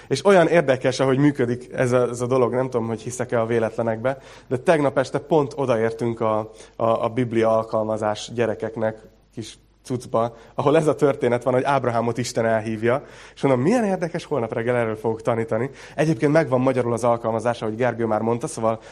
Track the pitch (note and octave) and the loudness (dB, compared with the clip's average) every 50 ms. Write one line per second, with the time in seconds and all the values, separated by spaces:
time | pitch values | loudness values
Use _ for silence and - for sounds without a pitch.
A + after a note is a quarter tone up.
0 | - - C3+ - - G3+ G3 F3+ E3 D#3 E3 F3 D3+ C3+ B2+ B2 - C3 A#2+ - | -6 -4 -4 2 4 6 6 6 6 6 4 4 4 4 0 2 2 0 2 2
1 | C3+ C3+ C3 C3+ D3 D3 C#3+ - B2 A#2+ B2 B2 - - - - C3 A#2+ B2+ B2+ | 2 2 4 4 4 2 2 0 0 0 -2 -4 -6 -8 -2 -2 0 2 4 2
2 | B2 A#2 A#2+ A2+ B2 A#2+ C3+ B2+ A#2+ A2 A#2+ B2 C3 B2+ B2+ A#2 A2+ A2+ A2+ G#2+ | 2 0 -2 -4 -2 0 2 2 2 2 2 -2 -2 -2 -2 -4 -2 -2 -6 -6
3 | - B2 B2 - A#2 A#2+ B2+ A#2 A2+ A2+ A#2+ A#2 A2+ G#2+ - - A2+ A2+ A2 A2 | -8 -10 -8 -8 -4 -2 0 0 0 0 0 0 0 0 -2 -2 -2 -2 -4 -2
4 | A#2 C3 C#3 C3+ - - - - - - C3 B2+ B2+ F#3 E3+ D3+ C#3+ C3+ - C#3 | -2 -4 -4 -4 -10 -20 -20 -20 -8 -6 -6 0 2 2 2 4 2 0 0 0
5 | B2+ - - C#3 - - F3 D3+ C#3 A#2+ - C#3 C3+ B2 A#2 A2 A2+ A2+ A2+ - | -2 -2 -4 -8 -2 0 2 2 2 0 -2 -4 -2 0 0 0 0 -2 -2 -2
6 | B2 A#2 A2+ - A2+ A2 G#2+ G#2+ A2 G#2+ - - - - _ - A#2 A2+ A2+ - | -4 -4 -2 -2 0 0 0 -2 -2 -6 -12 -20 -20 -18 _ -2 0 0 0 0
7 | A#2 A#2 A2 C3 B2+ A2+ A2 A2+ A2+ A2+ A2+ A2 A2 - A#2+ A2 G#2+ A2 A2 G#2 | -2 -2 -2 -4 -4 -2 0 0 2 2 2 2 0 -2 -4 -2 -2 -2 -4 -2
8 | G#2+ G#2+ G#2+ - - - A#2+ A#2+ A#2 G#2+ G2+ - A2 A2+ - A2+ A2 A2 A2 - | -2 -4 -4 -4 -8 -8 -4 -2 -2 -2 -2 -4 -8 -8 -4 -4 -4 -4 -4 -6
9 | - - _ _ _ _ _ A#2+ G#2+ - - - _ _ _ _ _ - B2+ B2 | -14 -20 _ _ _ _ _ -14 -14 -14 -16 -20 _ _ _ _ _ -8 -8 -8
10 | - - - A2+ A2+ A#2+ - - - - - - - C#3 D3 D#3+ D3+ D3+ C3 - | -6 -2 -2 -2 -2 -2 -4 -12 -20 -10 -8 0 2 4 4 4 4 2 2 2
11 | D3+ C#3 C3+ - B2+ A#2+ A#2+ B2 - C3+ B2 B2+ C3 C#3 C#3+ C3+ A#2+ B2 A#2 A#2 | 2 2 2 0 0 0 0 0 0 0 0 2 2 2 0 0 0 0 0 0
12 | A#2 A#2+ A#2 B2+ A#2+ - - B2 A2+ A2+ A2+ A2 G#2 A2+ A2+ G#2+ A2+ A#2 B2 C#3+ | 0 0 -2 -4 -6 -4 -2 0 0 2 2 0 0 -4 -4 -2 0 0 0 0
13 | - - - - - - - - - C#3 C3 B2 C3 F3+ B3 B3+ A3 G3 F#3+ E3+ | -4 -10 -18 -20 -20 -20 -6 -2 2 2 2 4 4 2 2 2 2 0 -2 -2
14 | F3+ D#3+ - E3 - - D3+ B2+ A#2 A2 B2 A#2+ A2+ B2 B2 A#2+ A#2 A2 A2 G#2+ | -4 -6 -6 -8 -6 -4 -4 -4 -2 -2 -4 -4 -2 0 0 0 0 -2 -4 -2
15 | - A2+ A2 A2 - B2+ A#2 A2+ A2 - A2 A2 B2+ C#3 - - - - - - | -2 -4 -4 -2 -2 -2 0 0 -2 -2 -2 -4 -4 -6 -8 -14 -20 -10 -4 -2
16 | D#3 D#3+ D#3 - D3+ C#3+ D3 E3 D#3 A#2+ C3 B2+ B2+ C3+ B2+ B2+ A#2 A#2+ A#2 A2+ | 0 0 0 0 2 2 4 2 2 2 2 2 2 2 2 2 0 0 -2 0
17 | A#2+ A#2+ A#2 A2+ B2 A2+ A2+ A2+ G#2 A#2+ A#2 - A#2 A2 A2 A2+ B2+ A#2+ A#2 A2+ | 2 2 2 2 0 -2 -2 0 -2 -2 -2 -2 -4 -6 -2 0 -2 -2 0 -2
18 | A#2 A2 G#2+ G#2+ A2 A#2 A#2+ A#2 - - - A#2+ A2+ A2+ A2+ - - - | -2 0 0 0 0 0 0 -2 -4 -8 -6 -2 -2 -2 -2 -2 -8 -16